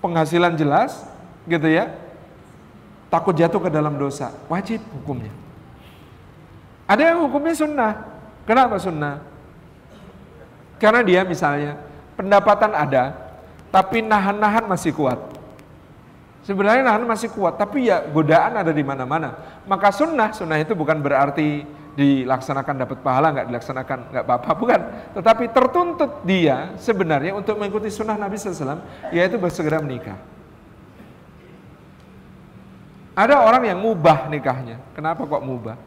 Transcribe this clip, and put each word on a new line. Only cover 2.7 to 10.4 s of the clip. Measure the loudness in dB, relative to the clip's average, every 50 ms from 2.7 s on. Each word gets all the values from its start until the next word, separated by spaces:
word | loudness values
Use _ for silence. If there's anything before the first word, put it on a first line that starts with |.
| -20 -20 -20 -20 -20 -20 -6 -2
takut | -2 0 0 0 2
jatuh | 2 2 2 2
ke | 0 -2 0 0
dalam | 0 0 0 -2
dosa, | -2 -4 -4 -4 -6 -10 -10 -10 -14 -8
wajib | -6 -6 -6 -4 -6 -8 -8 -8 -12 -16 -12
hukumnya. | -8 -8 -8 -8 -8 -12 -14 -18 -20 -20 -20 -20 -20 -20 -20 -20 -20 -20 -20 -20 -20 -20 -20 -20 -20 -20 -20 -20 -20 -20 -20 -20 -20 -20 -20 -18 0
Ada | 0 2 4 4 4 4
yang | 2 0
hukumnya | 0 0 0 0 -2 -2
sunnah. | 0 -2 -2 0 0 0 0 -2 -4 -10 -16 -18 -20 -20 -20 -20 -16 -2
Kenapa | 2 4 4 4 2 0
sunnah? | -2 -4 -4 -4 -4 -4 -6 -6 -8 -14 -18 -20 -20 -20 -20 -20 -20 -20 -20 -20 -20 -20 -20 -20 -20 -20 -20 -20 -20 -20 -20 -20 -20